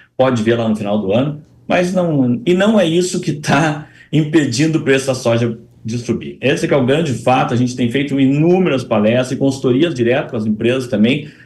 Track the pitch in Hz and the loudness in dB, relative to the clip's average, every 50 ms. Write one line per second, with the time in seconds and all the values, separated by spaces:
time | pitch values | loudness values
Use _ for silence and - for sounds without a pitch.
0 | - _ _ - 127 131 127 113 107 113 117 113 113 113 104 104 104 101 104 107 | -20 _ _ 0 0 2 2 0 0 0 0 0 0 -2 -2 -2 -2 -2 -2 -2
1 | 101 95 101 120 139 151 147 - - _ _ _ _ - 180 175 180 180 190 185 | 0 0 0 0 0 -2 -4 -8 -14 _ _ _ _ -2 0 0 0 0 0 -2
2 | 175 170 151 143 127 120 120 117 - 175 180 185 196 214 226 208 180 165 165 175 | 0 0 0 0 0 0 0 -2 0 0 2 2 2 2 4 2 2 2 2 0
3 | 175 - - 175 - 160 147 - - 147 143 139 160 156 147 151 - - - - | 0 0 -4 -4 -4 -4 -6 -6 -2 0 0 2 2 0 -2 -4 -10 -16 -20 -20
4 | - - - 151 156 147 156 165 143 123 113 120 156 165 156 156 - 127 135 135 | -10 -2 0 0 0 2 2 2 2 2 0 0 0 0 0 0 0 2 0 0
5 | 135 135 127 120 - 120 117 117 120 110 110 - - - _ - - 110 117 123 | 2 -2 -4 -2 0 0 0 2 0 -2 -4 -6 -12 -20 _ -14 -10 -8 -8 -6
6 | - - 107 - - - - - 120 127 160 160 175 156 160 143 127 123 139 160 | -4 -4 -4 -4 -6 -10 -10 -4 -2 -2 0 0 0 0 0 0 2 2 0 0
7 | 175 147 120 110 - 127 127 135 143 - 127 117 127 123 - - 123 120 117 139 | 0 -2 -4 -2 0 0 2 2 0 0 0 0 0 0 -2 -2 -4 -2 -2 -2
8 | 143 - 139 139 135 131 139 147 160 170 180 190 185 160 139 131 - - 113 107 | -2 -2 0 2 2 2 2 2 4 4 4 4 2 2 0 -2 -2 -2 0 2
9 | 104 110 120 127 127 - 139 - 139 139 131 - - 131 123 135 165 175 143 123 | 2 2 2 2 0 -2 -2 -2 0 -2 -2 0 0 0 2 2 2 0 0 0
10 | 117 117 127 147 151 - 131 113 107 110 107 107 110 117 127 135 127 - - 101 | 0 0 0 0 -2 -4 -6 -4 -2 -2 -2 0 0 0 0 -2 -4 -4 0 0
11 | 107 120 139 151 - - - - - | 2 2 2 -2 -4 -10 -18 -20 -20